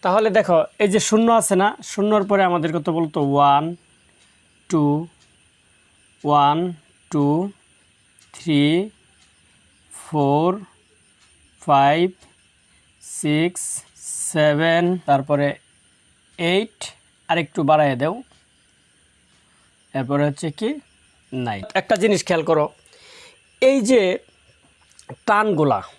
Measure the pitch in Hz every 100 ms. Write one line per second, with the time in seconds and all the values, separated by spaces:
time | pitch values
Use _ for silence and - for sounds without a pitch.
0 | 190 196 220 208 196 165 151 _ 208 208
1 | - 214 226 233 208 185 202 - - -
2 | 202 214 196 202 185 175 160 165 151 165
3 | 165 160 143 139 143 143 160 170 _ _
4 | _ _ _ _ _ _ _ 165 147 147
5 | 165 _ _ _ _ _ _ _ _ _
6 | _ _ 143 147 143 156 180 165 _ _
7 | _ 151 143 151 196 - _ _ _ _
8 | _ _ _ - - 147 147 165 208 _
9 | _ _ _ _ _ _ _ _ _ -
10 | - 151 139 143 170 196 190 _ _ _
11 | _ _ _ _ _ _ - 139 139 156
12 | 180 - _ _ _ _ _ _ _ _
13 | - - 151 151 170 175 - - - _
14 | - - - 160 151 147 165 165 175 180
15 | - 139 139 147 143 - _ _ _ _
16 | _ _ _ - 170 185 220 _ - -
17 | _ _ - 170 151 - 143 156 147 127
18 | 147 220 - _ _ _ _ _ _ _
19 | _ _ _ _ _ _ _ _ _ 135
20 | 123 143 147 139 165 - 220 294 _ _
21 | _ _ _ 131 120 101 - 190 - 214
22 | 214 196 - 170 143 160 - _ _ _
23 | - - - _ _ _ 262 269 214 254
24 | 185 - _ _ _ _ _ _ _ _
25 | _ - - 208 214 165 147 104 -